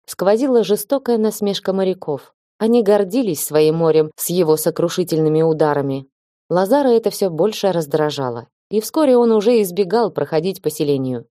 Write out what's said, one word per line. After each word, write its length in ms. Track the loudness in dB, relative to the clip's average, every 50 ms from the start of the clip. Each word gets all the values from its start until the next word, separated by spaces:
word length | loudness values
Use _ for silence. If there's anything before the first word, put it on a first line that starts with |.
| _
сквозила 580 | -16 -8 -2 0 2 2 2 2 2 2 2 2
жестокая 540 | 2 -2 -4 -2 -4 -4 -4 -2 -2 -2
насмешка 560 | 0 0 -2 -2 -2 -4 -4 -4 -4 -4 -4 -2
моряков. 640 | -2 -2 -2 -2 -6 -6 -8 -8 -8 -10 _ _ _ _ _ _ -4
Они 240 | 0 2 2 2 4
гордились 600 | 4 2 2 2 0 -2 -2 -2 -2 -4 -4 -6
своим 340 | 0 2 4 4 4 4
морем 340 | 2 2 2 4 2 2 0 -4
с 120 | -10 -6 -4
его 300 | 0 0 2 2 2 2
сокрушительными 840 | 0 -2 -2 -2 -2 -2 -2 -4 -4 -2 0 0 0 2 2 2
ударами. 680 | 2 0 2 2 2 0 2 0 -2 -4 -4 -6 -8 _ _ _ _ _ _ _ _ -4
Лазара 380 | -2 0 0 2 2 2 4 4
это 200 | 2 2 2 -2
все 220 | -4 -2 -4 -4
больше 420 | 0 0 -2 -2 -2 -2 -2 -2 -2
раздражало, 760 | -2 -4 -2 -2 -2 -2 -2 -2 -4 -6 -6 -6 -8 -12 _ _ _ _ -6
и 120 | -4 -4 -4
вскоре 340 | -2 -2 0 2 4 4
он 160 | 4 4 4 2
уже 300 | 2 4 4 2 2 2
избегал 480 | 0 -2 -4 -2 0 0 0 0 0
проходить 500 | -2 -4 -6 -2 -2 -2 -2 -2 -6 -4
по 80 | -6 -6
селению. 560 | -4 -2 -2 -2 0 -2 -2 -4 -6 -8 -10 _